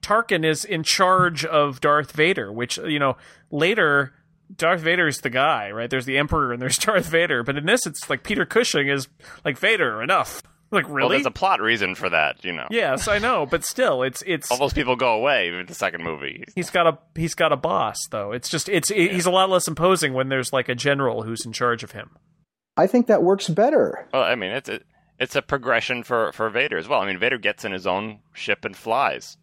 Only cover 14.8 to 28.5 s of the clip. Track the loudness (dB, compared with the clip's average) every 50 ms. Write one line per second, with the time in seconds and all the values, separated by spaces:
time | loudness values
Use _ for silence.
14.8 | 0 0 2 2 2 2 2 2 2 2 2 2 0 0 -4 -6 -8 -10 -8 -4
15.8 | -4 -4 -4 -4 -6 -6 -6 -6 -6 -10 -10 -12 -18 -12 -8 -8 -8 -2 0 4
16.8 | 4 4 2 0 _ _ _ -4 -4 -4 0 0 0 0 2 0 0 -2 0 0
17.8 | -2 -2 -4 -8 -10 -8 -8 -8 -6 -6 -8 -8 -6 -6 -6 -6 -2 0 0 0
18.8 | 0 0 2 2 2 2 2 0 0 2 4 4 4 4 2 0 0 0 -2 2
19.8 | 2 2 4 4 0 -2 0 -2 -2 0 0 -2 -2 0 -2 -2 0 -2 -4 -2
20.8 | 0 0 0 2 0 0 0 -2 -4 -6 -8 -8 -8 -10 -6 -2 0 0 0 -2
21.8 | -6 -14 -14 -16 -16 -16 _ _ _ _ _ _ _ _ _ _ _ _ _ 2
22.8 | 2 4 4 2 4 4 4 4 6 4 2 2 0 -2 2 2 4 4 4 4
23.8 | 2 2 0 -8 -10 -4 0 0 2 2 0 0 -2 -4 -4 -6 -6 -6 -10 -10
24.8 | -10 _ _ _ _ _ _ _ -6 -2 -2 -4 -2 0 -4 -2 0 0 0 0
25.8 | 0 -2 -4 -6 -4 -2 0 0 0 0 -2 -4 -4 -2 0 0 -2 0 -2 -4
26.8 | -4 0 0 0 0 -2 -2 0 0 0 0 0 0 -2 -2 -2 -6 -6 -6 -4
27.8 | -2 -2 -2 -2 -4 -6 -12 -16 _ _ _ -12 -4 -4